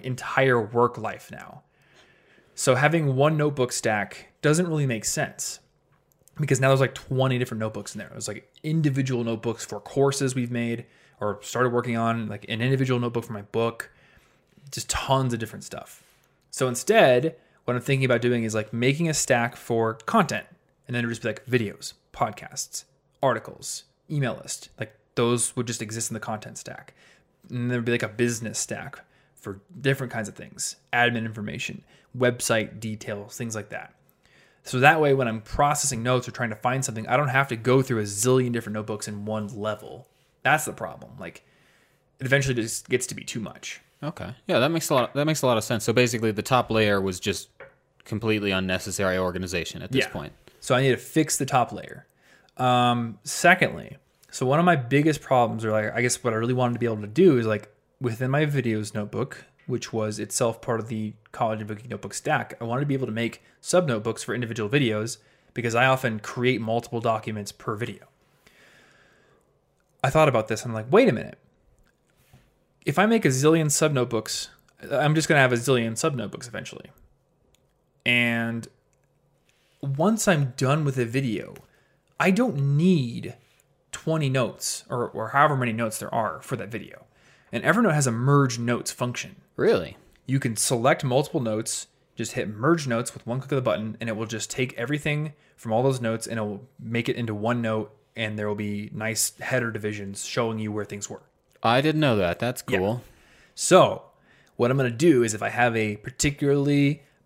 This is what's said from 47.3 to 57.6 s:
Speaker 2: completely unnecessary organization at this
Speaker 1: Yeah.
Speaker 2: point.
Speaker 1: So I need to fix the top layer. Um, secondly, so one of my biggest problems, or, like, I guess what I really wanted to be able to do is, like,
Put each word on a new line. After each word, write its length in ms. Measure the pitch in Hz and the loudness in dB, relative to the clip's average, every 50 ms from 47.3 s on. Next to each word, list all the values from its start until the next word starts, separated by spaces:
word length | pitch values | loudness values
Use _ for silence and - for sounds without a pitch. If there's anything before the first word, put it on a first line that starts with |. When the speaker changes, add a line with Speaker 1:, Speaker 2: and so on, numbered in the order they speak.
| 95 - - _ _ - - - _ _ _ _ _ _ - | -4 -4 -6 _ _ -20 -20 -20 _ _ _ _ _ _ -12
Speaker 2:
completely 480 | - 117 101 113 110 107 104 101 101 | -8 -8 -4 0 0 0 0 0 0
unnecessary 640 | 95 95 95 92 92 92 - 98 90 - 98 92 92 92 | 0 0 0 0 -2 -2 -4 -6 -4 -2 0 0 2 2
organization 640 | 92 90 87 90 92 87 90 87 80 - - 82 | 0 -2 -2 -4 -6 -4 -4 -4 -4 -6 -10 -12
at 100 | - 90 | -8 -4
this 120 | 123 131 - | -2 -2 -2
Speaker 1:
Yeah. 60 | - | -2
Speaker 2:
point. 200 | - 82 71 - - _ _ - _ - | -4 -10 -12 -12 -16 _ _ -20 _ -10
Speaker 1:
So 140 | - - 131 | -2 0 2
I 60 | 123 | 4
need 120 | 135 135 | 4 4
to 40 | 120 | 2
fix 400 | 110 - - - 156 156 151 - | 0 -2 -2 0 0 2 2 0
the 80 | - 139 | -4 -2
top 260 | 131 - 127 120 - | 0 2 2 2 0
layer. 360 | 107 90 - - - - - _ _ _ _ _ _ _ _ _ _ | -4 -14 -14 -14 -16 -18 -20 _ _ _ _ _ _ _ _ _ _
Um, 640 | - 127 127 123 123 123 123 120 120 117 113 107 - | 0 2 2 4 4 4 2 2 0 -2 -6 -8 -12
secondly, 760 | - - - - - 175 180 180 156 110 - 78 - - - - _ _ _ _ _ _ | -12 -10 -4 4 6 6 8 8 6 0 0 -6 -12 -14 -18 -20 _ _ _ _ _ _
so 160 | - - 135 | -6 -2 0
one 120 | 127 139 156 | 2 4 4
of 60 | 175 | 6
my 120 | 180 170 | 6 4
biggest 440 | 147 120 117 139 143 147 160 147 - | 4 2 2 4 4 4 4 2 0
problems, 420 | - - 139 127 120 110 113 113 | 0 2 4 4 4 4 0 -2
or, 100 | 113 110 | -2 0
like, 220 | 107 107 107 107 - | 0 2 0 0 -2
I 60 | 117 | 0
guess 240 | 120 123 - - - | 0 0 0 0 -2
what 80 | 120 | -2
I 40 | 110 | 0
really 180 | 110 113 120 127 | 0 0 0 0
wanted 180 | 123 123 120 | 2 0 0
to 60 | 120 117 | 0 0
be 80 | 120 | -2
able 160 | 117 110 107 | -2 -2 -4
to 40 | 104 | -6
do 300 | 101 110 147 190 185 139 | -4 2 6 6 8 6
is, 100 | 120 113 | 6 4
like, 220 | 110 107 104 | 2 0 -2